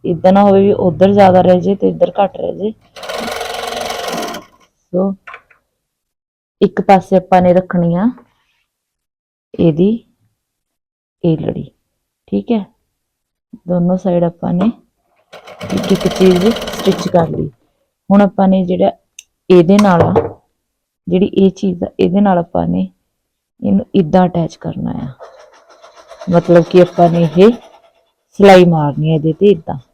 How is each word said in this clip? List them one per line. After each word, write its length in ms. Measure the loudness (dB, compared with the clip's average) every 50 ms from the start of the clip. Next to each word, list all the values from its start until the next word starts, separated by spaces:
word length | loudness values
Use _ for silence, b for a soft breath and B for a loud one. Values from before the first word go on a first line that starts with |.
| -6
ਇਦਾਂ 280 | -6 -8 0 0 2
ਨਾ 100 | 4 4
ਹੋਵੇ 180 | 4 4 4 4
ਵੀ 100 | 4 2
ਉੱਧਰ 400 | 0 0 -2 -2 0 2 2 2
ਜ਼ਿਆਦਾ 280 | 4 4 4 6 4 4
ਰਹਿ 200 | 4 4 2 2
ਜੇ 140 | 2 -2 -4
ਤੇ 140 | -2 -2 -4
ਇੱਧਰ 240 | 0 0 -2 -2 0 -2
ਘੱਟ 160 | -4 -2 -4
ਰਹਿ 180 | -8 -8 -8 -8 -6
ਜੇ। 140 | -8 -8 -8 _ _ _ _ -18 -16 -12 -12 -10 -10 -10 -10 -10 -12 -12 -10 -12 -10 -10 -10 -10 -8 -8 -10 -10 -8 -8 -8 -8 -8 -10 -12 -14 -18 _ _ _ _ _ _ _ _ _
ਸੋ 220 | -6 -4 -4 -4 -6 _ _ -20 -20 -20 _ _ _ _ _ _ _ _ _ _ _ _ _ _ _ _ _ _ _ _ _ _ _ _
ਇੱਕ 200 | -4 -2 -2 -4 2 2
ਪਾਸੇ 280 | 2 2 2 0 0
ਆਪਾਂ 240 | -2 0 2 2 2
ਨੇ 100 | 4 4
ਰੱਖਣੀ 420 | 2 2 0 -2 -4 -2 -2 -2 -2
ਆ 140 | -2 -2 -4 -4 -6 _ _ _ _ _ _ _ _ _ _ _ _ _ _ _ _ _ _ _ _ _ _ _ _ _ _ -6
ਇਹਦੀ 340 | 0 0 0 2 2 0 0 -2 -4 _ _ _ _ _ _ _ _ _ _ _ _ _ _ _ _ _ _ _ _ _ _ _ _ -2
ਇਹ 140 | -2 -2 -2
ਲੜੀ, 260 | -4 -8 -8 -8 -12 -14 _ _ _ _ _ _ _ _ _ _ _ _
ਠੀਕ 220 | -6 -6 -4 -2
ਹੈ। 120 | -4 -4 -4 _ _ _ _ _ _ _ _ _ _ _ _ _ _ _ _ _ -20 -18 _ -4
ਦੋਨੋਂ 280 | -2 -2 0 0 -2
ਸਾਈਡ 280 | -2 -2 -2 -2 0 -2
ਆਪਾਂ 280 | -2 -4 _ -8 -6
ਨੇ 180 | -4 -2 -2 -2 -4 _ _ _ _ _ _ _ _ _ _ _ -20 -20 _ -20 -20 -16 -12 -8 -6
ਇੱਕ 180 | -6 -2 -2
ਇੱਕ 140 | -4 -2 -2 -6
ਚੀਜ਼ 380 | -2 2 2 2 2 2 0 -2
ਸਟਿਚ 600 | -2 -2 -8 -12 -12 -4 -4 -2 -2 -2 -6 -2
ਕਰ 200 | -2 -2 -2 -2
ਲਈ। 200 | -4 -8 -8 -10 _ _ _ _ _ _ _ _ _ _ _ 0
ਹੁਣ 120 | 2 2
ਆਪਾਂ 260 | 2 2 0 -2 0 0
ਨੇ 140 | 0 0 -2
ਜਿਹੜਾ 260 | -2 -2 -2 -2 -2 -2 _ _ _ _ -20 _ _ _ _ _ 4
ਇਹਦੇ 260 | 4 4 6 4 4 4
ਨਾਲ 200 | 4 2 2 2
ਆ, 100 | 2 2 0 -2 -2 -4 -12 _ _ _ _ _ _ _ _ _ _ _ _ _ _
ਜਿਹੜੀ 200 | -4 0 0 0
ਇਹ 240 | 0 2 2 2 2
ਚੀਜ਼ 340 | 0 -2 -6 -6 -4 -4 -8
ਆ, 40 | -10 _ -2
ਇਹਦੇ 200 | -2 0 2 0
ਨਾਲ 180 | 2 2 2 0
ਆਪਾਂ 280 | -2 -4 -4 -4 -2 -2
ਨੇ 200 | -2 -4 -4 -6 _ _ _ _ _ _ _ _ _ _ _ _ _ _
ਇਹਨੂੰ 240 | -4 -2 -2 -2 -2 _ -2
ਇਦਾਂ 300 | -2 0 2 2 2 2
ਅਟੈਚ 300 | 2 -2 -4 -6 -6 -8
ਕਰਨਾ 340 | _ -12 -12 -10 -8 -8 -8 -8 -8
ਆ, 40 | -12 -12 -16 _ -20 -20 _ -20 -20 _ _ _ _ _ -20 _ -20 -20 _ -20 _ _ -20 _ -6 -2
ਮਤਲਬ 340 | -2 -2 2 4 2 2 2 4
ਕਿ 100 | 4 2
ਆਪਾਂ 260 | 2 4 2 0 0 2
ਨੇ 120 | 2 0
ਇਹ 300 | 0 0 2 4 4 4 4 0 _ -20 -20 _ _ _ _ _ _ _ _ _ _ _ _ 2
ਸਿਲਾਈ 260 | 6 6 8 6 6
ਮਾਰਨੀ 460 | 4 2 0 -2 -4 -4 -4 -2 -2
ਹੈ 40 | -2
ਇਹਦੇ 180 | 0 0 -2
ਤੇ 140 | -2 _ 2
ਇਦਾਂ 320 | 2 2 0 -4 -12 -12 -12 _ _